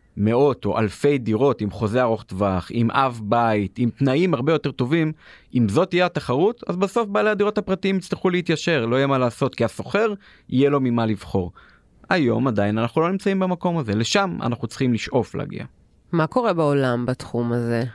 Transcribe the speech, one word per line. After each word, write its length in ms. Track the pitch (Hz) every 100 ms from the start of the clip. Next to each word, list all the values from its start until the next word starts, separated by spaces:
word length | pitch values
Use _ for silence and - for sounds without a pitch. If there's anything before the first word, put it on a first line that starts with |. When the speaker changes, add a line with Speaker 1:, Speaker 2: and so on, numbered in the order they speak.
| _ -
Speaker 1:
מאות 480 | 107 117 143 - 101
או 140 | 104
אלפי 380 | 107 - 143 143
דירות 440 | 110 107 139 117
עם 100 | 104
חוזה 300 | 101 104 123
ארוך 220 | 123 110
טווח, 460 | - 95 101 92 -
עם 180 | 120 117
אב 300 | 131 135 117
בית, 560 | 104 117 117 107 95 -
עם 100 | 120
תנאים 440 | - 139 139 185
הרבה 180 | 135 139
יותר 200 | 156 147
טובים, 400 | 139 127 165 156 156 - - _ 127
אם 140 | 110
זאת 200 | 120 185
תהיה 160 | 180 180
התחרות, 580 | 170 - 127 196 240 -
אז 80 | 180
בסוף 340 | 190 240 214
בעלי 200 | 208 208
הדירות 280 | 208 208 208
הפרטיים 400 | 190 190 196 190
יצטרכו 320 | - - 185
להתיישר, 560 | 180 170 156 - 156 117
לא 100 | 127
יהיה 120 | 139
מה 100 | 135
לעשות, 380 | 123 - 131 -
כי 80 |
הסוחר 500 | 113 - - 202 220 202 - - -
יהיה 200 | 127 143
לו 100 | 143
ממה 240 | 127 117 110
לבחור. 460 | 104 - 101 87 - - _ _ _ -
היום 380 | 180 127 113 131
עדיין 300 | 104 101 110
אנחנו 240 | 117 -
לא 100 | 165
נמצאים 280 | 190 196 190
במקום 380 | 185 175 180 170
הזה, 180 | 113 104
לשם 420 | 117 208 190 170
אנחנו 260 | 120 117 117
צריכים 260 | - 131
לשאוף 420 | 113 - 127 107 -
להגיע. 300 | 95 - - _ _ _ -
Speaker 2:
מה 160 | 170 156
קורה 260 | 254 233
בעולם 520 | 170 151 143 131 120 123
בתחום 480 | 127 - 120 120
הזה? 300 | 120 117 117 117